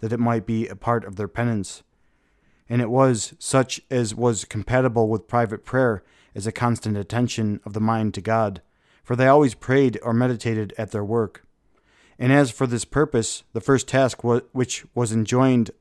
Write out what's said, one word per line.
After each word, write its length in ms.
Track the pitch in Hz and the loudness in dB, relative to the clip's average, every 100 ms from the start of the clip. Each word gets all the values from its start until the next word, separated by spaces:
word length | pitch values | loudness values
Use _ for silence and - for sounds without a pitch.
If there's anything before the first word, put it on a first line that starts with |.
that 120 | 113 | -6
it 80 | 117 | -2
might 260 | 117 117 95 | 0 0 -2
be 220 | 113 113 | -4 -4
a 80 | 101 | -6
part 280 | - 120 | -2 -2
of 120 | 98 95 | -2 -8
their 120 | 101 | -8
penance. 540 | - 120 110 95 - _ _ _ _ _ _ _ _ - | -4 -2 -2 -6 -12 _ _ _ _ _ _ _ _ -4
And 140 | 120 | -2
it 80 | 117 | 0
was 440 | 127 135 117 - - | 4 4 2 -4 -12
such 420 | - 131 127 - - | -2 0 0 -4 -4
as 240 | 131 113 | -2 -2
was 300 | 110 120 107 | 0 0 0
compatible 640 | - 110 98 127 127 117 110 | -4 -8 -2 0 2 2 0
with 200 | 110 - | 0 -2
private 360 | 120 117 104 | -2 -2 -4
prayer 400 | - 127 127 107 - _ _ | -4 0 2 0 -6 _ _
as 120 | - 104 | -10 -8
a 60 | |
constant 460 | - 120 113 110 104 | -2 0 0 -2 -6
attention 640 | 98 117 123 - 107 104 | -4 -2 -2 -2 -4 -4
of 80 | - | -8
the 80 | 104 | -4
mind 320 | 110 113 110 | -2 0 -2
to 80 | 101 | -4
God, 400 | 98 113 107 92 _ _ _ _ | -2 0 0 -4 _ _ _ _
for 140 | - 120 | -6 2
they 100 | 131 | 6
always 280 | 143 139 | 6 6
prayed 440 | 104 - 135 135 107 | 0 0 2 2 0
or 100 | - | -2
meditated 640 | 117 127 117 120 110 104 - | 0 0 -2 -4 -4 -4 -8
at 140 | 107 | -6
their 140 | 107 | -6
work. 400 | 101 117 107 - _ _ _ _ _ _ _ - | -2 -2 -2 -6 _ _ _ _ _ _ _ -4
And 140 | 123 | 2
as 180 | 139 139 | 4 4
for 160 | - 131 | 0 -2
this 200 | 117 - | -2 -4
purpose, 580 | 135 147 120 110 - - | -2 0 0 -2 -6 -10
the 80 | 117 | -8
first 260 | - 135 - | 2 2 2
task 380 | 131 131 - | 2 2 0
wa-, 160 | 117 120 - | -2 -2 -2
which 320 | 131 127 - - | -4 -4 -6 -10
was 180 | - 117 | -4 -2
enjoined 580 | 110 110 123 131 123 110 - | -2 0 2 4 2 0 -4